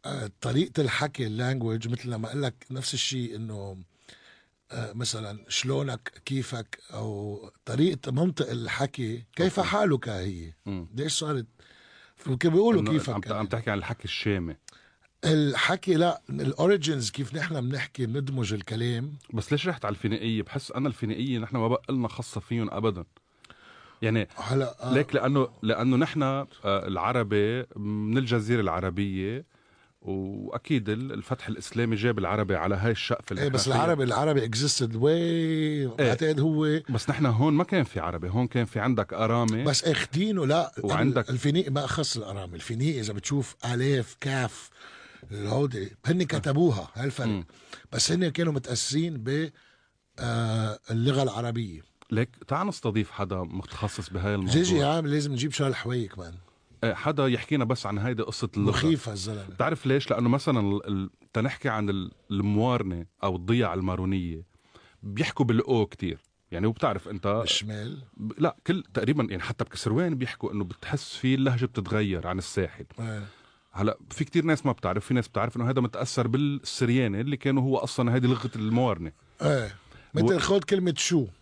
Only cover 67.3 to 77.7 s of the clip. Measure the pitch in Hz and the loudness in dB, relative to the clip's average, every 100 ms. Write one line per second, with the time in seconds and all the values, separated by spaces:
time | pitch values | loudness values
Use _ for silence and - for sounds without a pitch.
67.3 | 107 113 - 104 107 110 147 127 - 107 | 0 0 -2 -2 -8 -8 -12 -16 -10 -10
68.3 | - 160 - - 180 - - 110 151 113 | 0 -2 0 -2 -2 -2 -2 0 2 0
69.3 | 92 - - - - 120 117 175 139 123 | -4 -6 -4 -6 -4 0 2 2 -2 -4
70.3 | - 110 104 92 - - 147 - - 127 | -6 -6 -4 -6 -8 -6 -6 -6 -2 2
71.3 | 131 135 123 127 - 90 107 104 90 85 | 4 2 2 0 -2 0 0 2 0 -2
72.3 | 92 90 - 90 - - - 113 107 101 | -4 -2 -2 -2 -4 -16 -10 -8 -8 -10
73.3 | - _ _ _ 95 104 - - - 139 | -18 _ _ _ 0 0 0 -12 -6 0
74.3 | 170 160 156 139 120 90 98 - 123 113 | 2 2 2 2 0 0 -2 2 0 0
75.3 | 104 113 120 120 131 120 - 127 - 117 | -2 -2 0 0 2 0 -2 -4 0 0
76.3 | 131 143 143 - - 120 123 117 98 131 | 2 0 -2 -6 0 2 4 2 0 -2
77.3 | 139 139 135 131 | -2 2 2 2